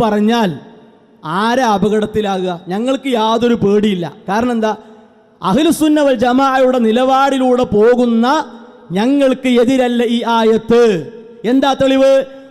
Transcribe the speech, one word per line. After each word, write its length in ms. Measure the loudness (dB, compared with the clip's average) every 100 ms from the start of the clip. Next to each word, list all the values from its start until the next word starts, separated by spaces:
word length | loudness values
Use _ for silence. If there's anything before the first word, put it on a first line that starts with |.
പറഞ്ഞാൽ 560 | 0 0 0 0 -2 -4 -14 -20 -20 _ _ _
ആരാ 500 | -8 -4 -2 0 0
അപകടത്തിലാകുക? 840 | 0 0 -2 -4 -4 -4 -4 -6 -8 -8
ഞങ്ങൾക്ക് 400 | -6 -4 -4 -4
യാതൊരു 460 | -2 -2 0 0
പേടിയില്ല. 580 | 0 0 0 0 -2 -8 -12 -6
കാരണം 240 | -4 -2
എന്താ? 240 | -2 -4 -6 -12 -20 -20 _ _ -8
അഹ്ലുസുന്ന 580 | -2 0 0 0 2 2
വൽ 140 | 2
ജമാഅയുടെ 640 | 0 0 2 2 2 2 2
നിലപാടിലൂടെ 880 | 0 0 2 2 2 0 0 0
പോകുന്ന 880 | 0 2 4 4 2 2 0 0 -4 -12 -20 -20 -8
ഞങ്ങൾക്ക് 560 | -4 0 2 0 0 0
എതിരല്ല 560 | 0 2 2 0 -2
ഈ 180 | -2 -2 -2
ആയത്ത്. 840 | 0 2 0 2 2 2 0 -6 -16 -20 -10
എന്താ 280 | -2 0 0
തെളിവ്? 520 | 0 2 2 4 2 0 -10 -14